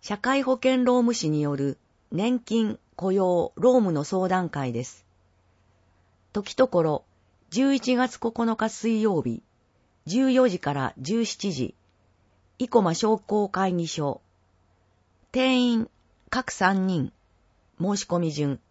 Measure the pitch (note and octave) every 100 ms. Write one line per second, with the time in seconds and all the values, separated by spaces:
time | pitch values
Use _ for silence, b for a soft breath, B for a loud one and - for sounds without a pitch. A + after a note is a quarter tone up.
0 | - G3+ B3 C#4 C4 B3+ B3+ C4 B3 B3
1 | A#3+ A#3 D#3 D3+ D3 C#3+ C#3 C3 _ _
2 | _ D#3+ G#3+ B3 - A3+ A3 G#3+ _ -
3 | F#3 F#3+ F#3 F3+ - - A#3 B3+ G3+ D#3
4 | C#3+ F#3+ F#3 F#3 F3 D3 C3 A#2 B2+ -
5 | _ _ _ _ _ _ _ _ _ _
6 | _ _ _ G#3 G3+ - C4 F#3 D#3+ D3+
7 | - _ _ _ _ F#3+ C4+ C#4 B3 B3
8 | B3+ - A#3 A3+ A#3 A3 A3 - A3+ A3
9 | G#3+ F3 B2+ A#2 _ _ _ _ _ _
10 | - G3+ C4 C4 B3+ F3+ - C#3+ C3 -
11 | C3 A3+ A3+ - G3+ D3 A#2 - _ _
12 | _ _ _ _ _ _ C4 A#3+ F#3 E3
13 | A3 G#3+ - G#3 G3+ F#3+ F#3+ F3+ E3 -
14 | C#3+ - _ _ _ _ _ _ _ _
15 | _ _ _ B3 C4 B3+ B3 A#3 A3+ _
16 | _ _ _ B3 C4 - F#3+ G3 F#3 F3
17 | - _ _ _ _ _ _ _ F3 G3+
18 | - F3 E3+ D3 D3 C3 _